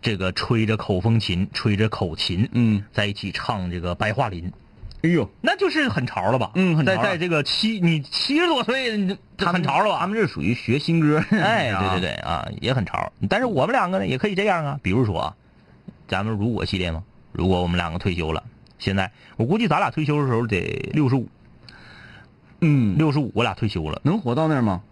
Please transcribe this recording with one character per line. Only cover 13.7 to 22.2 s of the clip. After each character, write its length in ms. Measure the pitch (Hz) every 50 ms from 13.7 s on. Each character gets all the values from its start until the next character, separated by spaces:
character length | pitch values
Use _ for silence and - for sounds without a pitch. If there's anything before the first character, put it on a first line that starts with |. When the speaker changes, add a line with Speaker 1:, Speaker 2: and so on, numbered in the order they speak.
| 247
Speaker 1:
两 180 | 262 196 175
个 80 | 185 190
呢， 80 | 196 175
也 100 | 131 127
可 100 | - 208
以 60 | 196
这 120 | 175 202
样 200 | 208 190 170 156
啊。 140 | 143 143 143
比 80 | - -
如 160 | 92 120 131
说 160 | 107 90 82
啊， 140 | - - - _ _ - _ - - _ - - _ - - - - -
咱 180 | - 92 101
们 100 | 110 113
如 160 | 101 101 117
果 140 | 117 101 92
系 140 | - - 92
列 120 | 92 87
嘛， 120 | 82 80 98 - - - - -
如 160 | - - - 95
果 140 | 92 90
我 60 | 90 87
们 100 | 85 90
两 160 | 87 82 80
个 60 | 90
退 160 | - 98 90
休 180 | 82 82 78 80
了， 100 | 82 - - - - - - - _
现 180 | - - 95 98
在 140 | 95 90 - - - - - -
我 80 | 113
估 140 | 120 175 220
计 80 | 233 196
咱 100 | 147 165
俩 140 | 202 147
退 120 | - - 156
休 160 | 139 147 147
的 80 | 147 135
时 60 | 120
候 140 | 113 123 113
得 420 | 104 87 - - - - - - -
六 140 | 147 151 127
十 60 | 127
五。 160 | 135 110 - _ _ - - - - - - - - - - - - - - - -